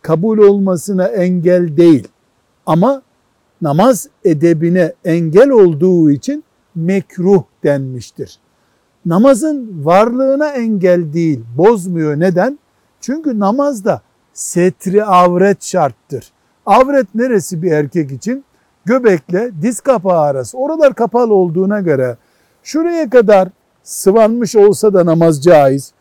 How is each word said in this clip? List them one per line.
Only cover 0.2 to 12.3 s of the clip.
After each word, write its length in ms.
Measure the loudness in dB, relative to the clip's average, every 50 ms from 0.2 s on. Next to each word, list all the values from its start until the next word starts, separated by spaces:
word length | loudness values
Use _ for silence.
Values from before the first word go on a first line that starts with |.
| 0 -2 2
olmasına 640 | 4 4 4 4 2 0 -2 -2 -4 -4 -6 -4 -2 -2
engel 720 | -2 -2 -2 -2 -2 -2 0 0 2 2 2 0 0 2
değil. 300 | 2 4 4 4 2 0 -10 _ _ _ _ _ _ _ _ _ _ _
Ama 360 | -2 0 2 2 0 -2 -4 _ _ _ _ _ _ _ _ _ _ _ _
namaz 460 | -4 -2 0 2 2 2 2 0 -4 _ _ _ _
edebine 680 | -2 0 2 0 0 0 0 0 -2 0 0 0 -2 -4 _ _
engel 440 | -4 -2 -2 -2 2 4 4 4 4
olduğu 640 | 6 4 4 4 2 0 0 0 2 2 2 2
için 320 | 0 0 -4 -8 -8 -8 _ _ _ _ _ _ _
mekruh 680 | -8 -4 -2 -4 -4 -4 _ _ -4 0 2 2 2 0 _ _ _ -2
denmiştir. 760 | -2 -2 -2 -4 -8 -12 -14 -16 -16 _ -16 -16 -16 -16 _ _ _ _ _ _ _ _ _ _ _ _ _ _
Namazın 800 | -2 0 2 4 4 2 2 0 -4 -6 -6 -10 -12 -14 -6 -2
varlığına 600 | 2 2 2 2 2 0 -2 -2 0 0 -2 -2
engel 680 | -4 -4 -4 -4 -2 -2 0 2 2 2 0 -2 -4 -4
değil, 300 | -2 -2 -2 -2 -4 -8 -10 -4
bozmuyor. 640 | 2 2 2 2 0 -4 -6 -6 -4 -4 -4 -2 0
Neden? 400 | -2 0